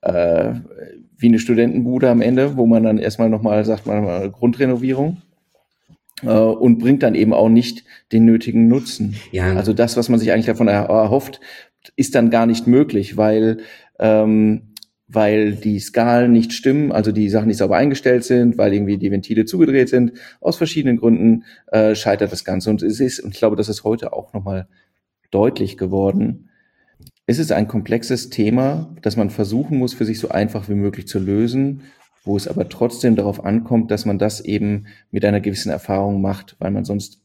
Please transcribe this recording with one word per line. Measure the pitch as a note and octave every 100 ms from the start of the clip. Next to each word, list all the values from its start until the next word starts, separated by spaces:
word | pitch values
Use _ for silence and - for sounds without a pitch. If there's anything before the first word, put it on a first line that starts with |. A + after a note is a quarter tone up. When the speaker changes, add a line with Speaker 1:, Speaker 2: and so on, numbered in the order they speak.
Speaker 1:
äh, | - F2 F2 E2 A2 A#2+ - - - - - _
wie | A#2
eine | A2+
Studentenbude | - A2+ A#2 - A#2+ B2+ C3
am | A#2+
Ende, | A2 B2+ C#3 C3+
wo | A#2+
man | A2+
dann | A2 G#2+
erstmal | - G#2+ A2+
nochmal | A2 A2 G#2+ G#2+
sagt, | G#2+ -
man | G#2
mal | G#2 F2 G2
Grundrenovierung, | G2 A#2+ A#2+ C3+ B2 C3 C3 D3 F3+ _ _ _ _ _ _ _ _ _ -
äh, | B2
und | A2 A2+ - B2+ A#2
bringt | A#2 C#3
dann | C3 F#2+
eben | G#2+
auch | - A2
nicht | A2+ B2 - _ - _
den | A2+ A2+
nötigen | A2+ A#2 A2+ A2+
Nutzen. | C3 - - G#2+ G#2 -
Speaker 2:
Ja. | F#2+ F#2 F#2
Speaker 1:
Also | F#2+
das, | A2 A#2 A#2+
was | A#2
man | A#2
sich | A2
eigentlich | G2+ A#2
davon | A2+ A2+
er-, | G2+ G2+
erhofft, | G#2+ A2 C3 - - - - - _ - -
ist | C3+ B2+
dann | A#2
gar | A2+ A#2
nicht | A2+ A#2+
möglich, | B2 D3 G#2+ G2+ -
weil, | G#2+ A2 A2 A2 - - _ _
ähm, | A2 G#2+ G#2+ A2 G#2+ G#2+ A2 - - _ _
weil | A2 G#2 G#2+ G#2
die | G#2 G#2+ G#2
Skalen | - - A#2 A#2+ B2
nicht | A#2 A2+
stimmen, | - C3+ C#3 D3
also | - G#2+
die | G#2 G#2
Sachen | G#2+ G#2+
nicht | G2+
sauber | G2 F#2
eingestellt | C#3+ C3+ B2+ B2
sind, | A#2 B2+ A#2+ A#2
weil | G#2
irgendwie | G2+ G2+ G2+
die | G2+
Ventile | G2 - A2 A2
zugedreht | F#3 D#3 C3+ B2+
sind. | C3 A#2+ - - _
Aus | - -
verschiedenen | D#3+ D#3+ C3 A#2
Gründen, | A#2+ A2+ A2+ A2+ - - -
äh, | A2 A2 G#2+
scheitert | A2+ G2+ G2+
das | - -
Ganze. | F#2+ G#2+
Und | G#2+
es | E2+ A2
ist, | C3 -
und | -
ich | G2+
glaube, | A2 G#2
das | G#2+
ist | G#2
heute | G#2 A#2 -
auch | - -
nochmal | G#2 G2 F#2+ F2+ _ _ _ _ _ _
deutlich | G2 A2+ - G2 -
geworden. | F#2 F#2+ G2 F#2+ A2 A#2+ _ _ _ _ _ _ - _ -
Es | B2
ist | D#3
ein | - G#2
komplexes | G#2+ G2+ A#2 - B2 -
Thema, | - G#2+ B2 C3 D#3 D#3+ -
das | - A#2
man | G#2
versuchen | - G#2 A2+ D3 C#3+
muss, | B2
für | - A2
sich | G#2+
so | -
einfach | F2+ G#2 G#2+ G2
wie | G2+
möglich | G2+ - F#2
zu | G2+
lösen, | F#2+ G2+ A#2 C3 C#3 C#3 - _ _ _
wo | - G3+
es | -
aber | F#3+ -
trotzdem | - A#2 - B2 A2+
darauf | G2+ G2+
ankommt, | G2 A2 A2+ A#2 A2+
dass | G#2 A2
man | G2
das | G#2 G#2
eben | - G#2 G#2 G#2 - - _
mit | G2 G#2
einer | G2+
gewissen | G#2 F#2+ -
Erfahrung | D#2 - G2 G2 G2
macht, | G2 G2 - _
weil | F#2
man | G2+ G2
sonst | G#2 G2+ _